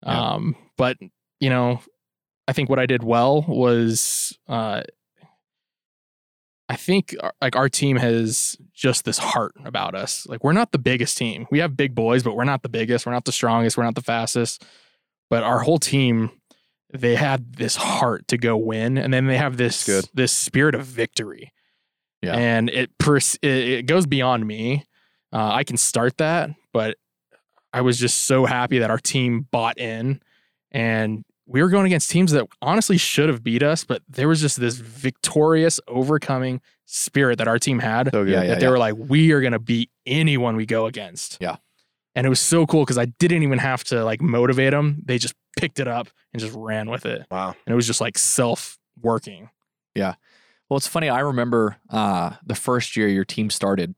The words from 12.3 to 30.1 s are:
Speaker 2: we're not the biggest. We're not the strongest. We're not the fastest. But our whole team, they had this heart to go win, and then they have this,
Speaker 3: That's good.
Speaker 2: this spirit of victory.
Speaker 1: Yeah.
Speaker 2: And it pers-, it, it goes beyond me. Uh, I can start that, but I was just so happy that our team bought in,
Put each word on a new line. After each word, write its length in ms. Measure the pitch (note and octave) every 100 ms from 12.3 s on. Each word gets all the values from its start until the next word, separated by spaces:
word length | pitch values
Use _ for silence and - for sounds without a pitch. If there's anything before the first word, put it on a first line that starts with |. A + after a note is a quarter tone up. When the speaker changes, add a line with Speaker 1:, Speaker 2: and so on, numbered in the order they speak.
Speaker 2:
we're 100 | D3
not 180 | C3 C#3
the 60 | B2
biggest. 340 | A#2 A2+ A#2+
We're 80 | -
not 140 | B2 A#2
the 60 |
strongest. 440 | - A#2+ A2+ A#2 -
We're 80 |
not 100 | A#2
the 80 | A2+
fastest. 640 | - A#2 A2+ A#2+ A#2 - - _ _ _ _ _ _
But 140 | A#2
our 180 | A2+ A#2+
whole 180 | B2+ E3
team, 520 | - C#3 C3 A2+ A2+ - _ _ _ _ _
they 220 | C3+ B2
had 400 | A#2 D3 C3+ A#2+ B2
this 200 | A2+ -
heart 500 | - - B2 G#2+ -
to 100 | A#2+
go 180 | A#2+ A2+
win, 400 | A2+ A2 A2+ C3
and 160 | -
then 140 | C3 C3+
they 100 | B2+
have 200 | D3 B2+
this, 260 | A#2+ -
Speaker 3:
That's 160 | - G2 F#2
good. 40 |
Speaker 2:
this 180 | - B2
spirit 420 | - - C3+ D3
of 120 | - C3
victory. 680 | B2 A2+ - A2 - - _ _ _ _ _ _ _
Speaker 1:
Yeah. 140 | F2+ E2+
Speaker 2:
And 340 | A#2+ A2+ A#2
it 260 | B2+ B2 _
pers-, 400 | - D3 - -
it, 80 | D3+
it 360 | C3 B2+ C3+ B2
goes 200 | E3 E3
beyond 400 | C3+ B2+ B2 G#2+
me. 380 | G#2+ A2+ C#3+ - _ _ _ _
Uh, 180 | A2+ G#2+
I 120 | A2
can 120 | C3+ A#2+
start 420 | - - A#2+ -
that, 320 | D#3 E3+ D3+ D3+ _
but 240 | - A2 - _ _ _ _ _ _ _
I 80 | B2
was 180 | B2+ B2
just 280 | B2 - -
so 180 | C3 B2+
happy 320 | B2+ B2 B2+
that 120 | A2+
our 80 | A2+
team 480 | - C#3 B2 A#2 C3
bought 280 | B2 A2+ A#2+
in, 420 | A#2 A2+ A#2+